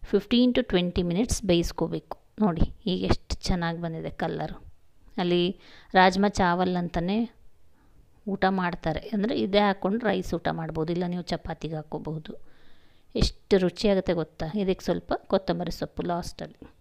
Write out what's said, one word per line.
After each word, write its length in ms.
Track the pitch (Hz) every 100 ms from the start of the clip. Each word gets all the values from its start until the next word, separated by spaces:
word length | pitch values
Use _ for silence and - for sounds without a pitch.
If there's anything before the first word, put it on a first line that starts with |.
| -
ಫಿಫ್ಟೀನ್ 440 | - - 240 247 247
to 60 | 247
ಟ್ವೆಂಟಿ 300 | 185 175 175 175
ಮಿನಿಟ್ಸ್ 280 | 175 247 - 196
ಬೇಯಿಸ್ಕೋಬೇಕು. 680 | 170 170 - 165 165 - - _ -
ನೋಡಿ, 220 | 214 165 - - -
ಈಗ 80 | 185 185
ಎಷ್ಟು 240 | - - - -
ಚೆನ್ನಾಗಿ 320 | 185 170 170
ಬಂದಿದೆ 280 | 170 160 151 -
ಕಲರು. 340 | 165 - 156 - - - - - - -
ಅಲ್ಲಿ 180 | 180 175 175 196 - - - 190
ರಾಜ್ಮಾ 300 | 185 185 202 -
ಚಾವಲ್ 340 | 185 175 180 180
ಅಂತಲೇ 360 | 175 175 170 208 233 - - - - - _ - - _ -
ಊಟ 100 | 196 185 190
ಮಾಡ್ತಾರೆ, 440 | 180 170 - 156 - 208
ಅಂದರೆ 200 | 208 269 220
ಇದೇ 180 | 202 208
ಹಾಕ್ಕೊಂಡು 340 | 196 180 220 226
ರೈಸ್ 240 | 190 180 170
ಊಟ 80 | 165 160
ಮಾಡ್ಬೋದು, 300 | 160 160 160 170
ಇಲ್ಲ 100 | 180
ನೀವು 120 | 175 170
ಚಪಾತಿಗೆ 460 | 165 - 165 151 160
ಹಾಕ್ಕೋಬಹುದು. 520 | 151 156 - 156 - - - - - - - - _ -
ಎಷ್ಟು 320 | - - - 202 185
ರುಚಿಯಾಗುತ್ತೆ 480 | - 220 196 185 175
ಗೊತ್ತಾ? 260 | 156 _ 160 202
ಇದಕ್ಕೆ 220 | 190 180 -
ಸ್ವಲ್ಪ 220 | 170 - - -
ಕೊತ್ತಂಬರಿ 400 | 190 - 170 170 -
ಸೊಪ್ಪು 220 | - - 170
ಲಾಸ್ಟಲ್ಲಿ 500 | 175 170 - 160 - - -